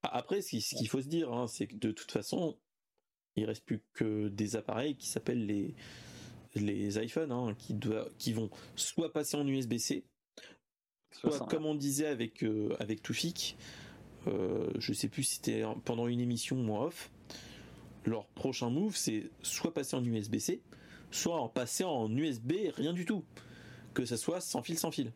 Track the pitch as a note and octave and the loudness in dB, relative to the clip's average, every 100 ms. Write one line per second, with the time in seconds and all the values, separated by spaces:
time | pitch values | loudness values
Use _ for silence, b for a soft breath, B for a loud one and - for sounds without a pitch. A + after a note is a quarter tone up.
0 | - A#2+ - G3 F#3+ A#2+ G#2 A2 A2 C3+ | -2 -2 0 -2 0 -2 -2 -2 0 0
1 | C3+ E3 D3+ A#2+ A#2+ - - G#3 D#3+ E3 | 0 0 2 0 -2 -2 -6 0 0 0
2 | - - - - E3+ - _ _ _ _ | -2 -2 0 0 0 -2 _ _ _ _
3 | _ _ _ - A2 A2+ - A2 _ - | _ _ _ -2 0 -2 -2 -2 _ 0
4 | A2 G#2+ G#2+ G#2 G#2 G#2+ G#2+ A2 C#3+ C3+ | 2 2 0 2 2 2 0 0 0 -2
5 | - - - B2 G#2 G#2 - - B B | -4 -2 0 0 2 2 0 -4 B B
6 | B B B B - - G#2 G2+ G#2 G2+ | B B B B -6 0 2 2 2 2
7 | A#2 - D#3+ B2 B2 G#2 - G#2+ A#2 A2 | 0 0 0 2 0 -2 -4 -2 2 0
8 | - - - A2 A2 B B - - - | 0 -4 0 0 0 B B -4 -2 2
9 | E3 D#3 D3 D3+ C#3+ C3+ A#2+ A#2 - - | 2 2 0 2 4 2 2 0 2 0
10 | - _ _ - B B _ _ _ _ | -2 _ _ -20 B B _ _ _ _
11 | _ - - D3 C3+ D#3+ D#3 D3+ C#3+ C#3 | _ 2 2 2 2 2 2 2 2 2
12 | D3+ C3+ A2+ - A2+ G#2+ G#2 - G#2 A2 | 2 2 -2 0 2 2 2 0 0 -2
13 | - A#2 E3+ F3 - - B B B B | 0 0 0 0 -4 -4 B B B B
14 | - - - - F#2+ - - - - G2+ | -18 -6 -2 0 2 2 0 0 -2 0
15 | A2 - C3+ - - A2 A2 A2+ - A#2 | -2 0 -2 0 0 0 0 -2 -2 2
16 | A#2+ A#2+ B2 A#2+ - C3 A#2 G#2+ C#3+ F3 | 2 2 2 0 0 0 2 2 0 -4
17 | - - - B B B B B B - | -14 -16 -16 B B B B B B -4
18 | - A2+ - - C3+ B2+ A#2+ C3 G#3+ F#3+ | -2 -2 -4 -2 -2 2 2 4 2 2
19 | - A2 - - - - - - C3+ C3+ | 2 0 -2 -6 -4 0 0 0 0 2
20 | A#2+ A2+ G#2 A2 - F3+ - B B B | 2 2 2 0 2 -2 -4 B B B
21 | B - - E3+ A#2+ - B2 - F#3 C#3 | B 0 2 2 2 0 0 2 2 4
22 | A2 A#2 D#3 A#2+ A#2 F3 G3 - D3 F3 | 4 4 4 2 0 2 2 2 0 0
23 | F3 G#3 - B B B B B B - | 2 0 -2 B B B B B B 0
24 | B2 A#2 - F3 - D#3 B2+ D#3+ E3 D3+ | 2 2 2 0 0 -2 0 0 0 0
25 | C3+ | -2